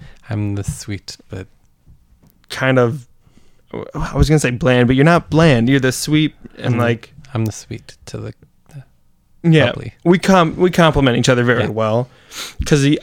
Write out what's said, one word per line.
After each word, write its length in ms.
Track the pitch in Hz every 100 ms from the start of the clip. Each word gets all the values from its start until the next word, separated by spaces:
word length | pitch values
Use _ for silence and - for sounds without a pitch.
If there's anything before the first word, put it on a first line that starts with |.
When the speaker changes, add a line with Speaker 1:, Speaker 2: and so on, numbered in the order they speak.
| - - -
Speaker 1:
I'm 240 | 107 104
the 100 | 101
sweet, 540 | 98 - - 98 - - -
but 180 | 98 92 _ _ _ _ - _ _ _ _ -
Speaker 2:
kind 300 | - 131 131
of. 280 | 120 139 - _ _ _ _ _ _ - -
I 220 | - - 135
was 120 | 135
gonna 120 | 151
say 100 | 127
bland, 380 | 120 127 123 123
but 80 | 131
you're 80 |
not 260 | 151 170 -
bland. 380 | 147 165 123 117
You're 100 | 139
the 140 | 127
sweet 420 | - - 151 156 - - -
and, 140 | -
Speaker 1:
Mm-hmm. 60 | 120
Speaker 2:
like, 340 | 120 113 - - -
Speaker 1:
I'm 120 | 117
the 80 | 110
sweet 440 | - - 110 - - -
to 100 | 117
the, 160 | 107 - _ _ _
the 120 | 143 - _ _ _ _ _
Speaker 2:
yeah, 220 | 170 160 120
Speaker 1:
bubbly. 280 | - - -
Speaker 2:
we 160 | 170 180
com-, 380 | - 190 160 -
we 160 | 180
complement 440 | 170 165 143 135 120
each 120 | 123
other 160 | 123
very 180 | 120 120
Speaker 1:
Yeah. 60 | -
Speaker 2:
well, 400 | 107 110 113 123 _ _ - - - -
'cause 160 | 151
he, 160 | 139 151